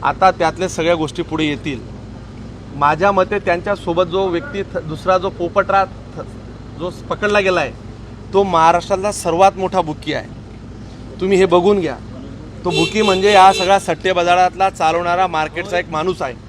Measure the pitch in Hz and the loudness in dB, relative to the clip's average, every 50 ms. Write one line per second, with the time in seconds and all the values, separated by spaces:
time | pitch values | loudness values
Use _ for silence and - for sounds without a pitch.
0 | - 135 143 - 190 190 180 - 175 156 - - 185 180 - - 165 165 175 165 | -2 -2 0 4 4 4 4 4 0 -2 0 -2 -6 -6 -4 -2 0 0 2 0
1 | 160 147 - - 170 - 156 156 156 151 147 127 101 147 139 117 104 - - - | 0 -4 -4 -6 -8 -6 -2 -2 -2 -2 -2 -4 -6 -8 -8 -8 -10 -14 -16 -16
2 | - - - - - - - - - - - - - - - 139 143 147 156 151 | -16 -16 -16 -16 -16 -16 -16 -16 -16 -16 -16 -16 -16 -14 -4 0 2 2 2 4
3 | 180 202 202 190 185 185 208 202 196 196 170 170 - 208 202 180 - - 170 165 | 2 2 4 4 2 2 0 -4 0 0 -2 0 0 -4 -4 -4 -2 -4 0 0
4 | 185 175 165 190 196 190 170 170 - - - 202 196 - - 185 156 156 156 147 | 0 0 2 -2 0 0 -2 -4 -4 -4 -6 -8 -8 -6 -8 -8 -8 -8 -10 -8
5 | - 180 185 185 180 196 - - 175 170 - 202 190 - 190 196 190 185 - - | 0 2 2 2 2 -2 -6 -4 -6 -2 0 -2 0 2 2 0 0 0 -4 -16
6 | - - - 165 - - - - - - - - - - - - 156 180 - - | -18 -16 -14 -14 -14 -14 -14 -16 -16 -16 -16 -16 -16 -16 -12 -10 -10 -10 -10 -10
7 | - - 170 - - 208 208 208 196 190 185 175 151 123 - - - - - - | -8 -8 -6 -2 0 2 2 4 4 4 2 2 0 -2 -6 -10 -16 -18 -16 -16
8 | - - - - - - - 190 202 196 175 165 160 165 170 175 170 - 202 185 | -16 -18 -16 -18 -16 -2 0 2 2 4 4 6 6 6 6 4 2 0 -4 -2
9 | 190 208 202 - - 180 165 170 190 196 196 185 190 180 170 185 175 156 151 - | -2 -2 -4 -2 -2 -2 4 6 6 6 6 4 -6 -2 0 0 -2 -2 -4 -8
10 | - 151 147 127 104 - - - - - - - - - - - - - - - | -6 -6 -6 -6 -6 -8 -16 -18 -18 -18 -18 -18 -18 -16 -16 -16 -16 -16 -16 -16
11 | - - - - 180 190 196 180 190 185 170 175 175 202 208 202 175 151 127 117 | -16 -16 -10 -6 0 2 4 4 4 6 6 6 6 6 4 4 0 -2 -6 -8
12 | - - - - - - - - - - - - - 180 - - 170 - - 214 | -12 -16 -16 -14 -14 -16 -16 -16 -16 -16 -16 -8 -6 -4 0 0 0 0 0 0
13 | 214 202 190 190 190 202 208 196 185 190 190 - 190 175 196 196 180 - 165 156 | 2 4 2 4 4 6 8 10 8 8 8 6 2 4 4 2 2 0 -4 -2
14 | - 185 190 175 175 175 175 180 185 180 - 175 190 196 190 - 175 160 160 170 | 0 0 2 2 4 4 4 4 4 2 2 0 0 0 0 0 0 0 2 0
15 | 175 175 175 180 190 180 170 156 156 156 151 165 175 - 180 175 175 - 165 156 | 0 0 0 0 0 0 0 -2 -2 -2 -4 -8 -8 -4 -2 -4 -4 -2 -4 -2
16 | 160 185 185 - 170 135 120 107 - | -2 -2 -2 -4 -4 -8 -8 -10 -16